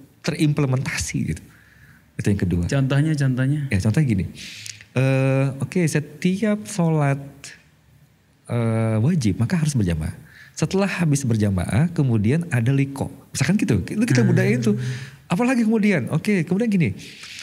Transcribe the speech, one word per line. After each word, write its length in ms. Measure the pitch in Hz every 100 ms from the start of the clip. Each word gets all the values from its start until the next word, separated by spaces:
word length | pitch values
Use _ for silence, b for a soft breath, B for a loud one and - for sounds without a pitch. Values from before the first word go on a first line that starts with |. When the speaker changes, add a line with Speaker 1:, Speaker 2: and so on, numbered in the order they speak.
| - _
Speaker 1:
terimplementasi 920 | - 151 151 151 139 127 123 - - - -
gitu. 160 | 80 - B B B B B B -
Itu 120 | 107
yang 120 | 98
kedua. 240 | 92 87 87
Speaker 2:
Contohnya, 480 | 139 131 139 156
contohnya? 480 | 151 135 127 131 151 139
Speaker 1:
Ya, 100 | 98
contohnya 280 | 110 107 139
gini. 180 | 98 87 B B B B B B
Eh, 540 | 127 131 135 135 135 135 135
oke, 260 | - 185
setiap 840 | 160 151 156 - 180 190 220 208 208
sholat, 560 | - 165 156 139 139 139 - - - _ _ _ _ _ _ _ _ -
eh, 500 | 120 117 113 113 110
wajib, 380 | 123 180 117 92
maka 180 | 113 -
harus 180 | 151
berjamaah. 400 | 123 92 80 80 - B B B
Setelah 380 | - 160 190 196
habis 340 | 180 165 143
berjamaah, 680 | 120 110 104 92 - 104 170
kemudian 540 | 165 135 110 104 160 170
ada 200 | 123 113
liko. 400 | 139 139 - - - -
Misalkan 260 | - 131 208
gitu, 240 | - 101
itu 220 | - 214
kita 180 | 233 240
Speaker 2:
Hmm. 80 | 202
Speaker 1:
budayain 300 | 175 190 240
tuh. 160 | 220 208 B B B B -
Apalagi 380 | 180 240 254
kemudian, 440 | 214 226 208 175 -
oke, 340 | 160 - 196
kemudian 260 | 143 185 240
gini. 200 | 196 135 - B B B B